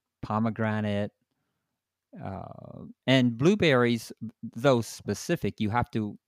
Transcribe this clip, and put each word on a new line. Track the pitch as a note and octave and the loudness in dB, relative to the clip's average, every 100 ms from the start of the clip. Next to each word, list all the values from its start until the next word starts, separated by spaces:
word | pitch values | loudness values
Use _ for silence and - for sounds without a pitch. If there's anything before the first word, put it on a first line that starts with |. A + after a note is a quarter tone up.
| _ _ | _ _
pomegranate, | - G#2+ A2+ G#2+ A2 G#2+ G#2+ G2+ G#2 - _ _ _ _ _ _ _ _ _ A3+ G2 | -4 0 0 0 -2 0 0 -2 -4 -8 _ _ _ _ _ _ _ _ _ -14 -10
uh, | F#2 - - - - - - - | -10 -12 -16 -18 -16 -18 -8 2
and | C3 B2 A2+ | 4 4 2
blueberries, | D#3 G#3 F3 C3 A#2+ A#2 - - A2+ - A#2 A#2+ | 2 4 4 6 4 2 -4 -12 -14 -12 -12 0
though | C#3+ B2 | 4 4
specific, | A2+ - - G2+ - E3+ G2+ - | 2 -6 -6 -4 -2 -2 -2 -2
you | G#2 | -2
have | A#2+ A#2+ | 0 0
to | A#2 G#2 G2 | -2 -6 -8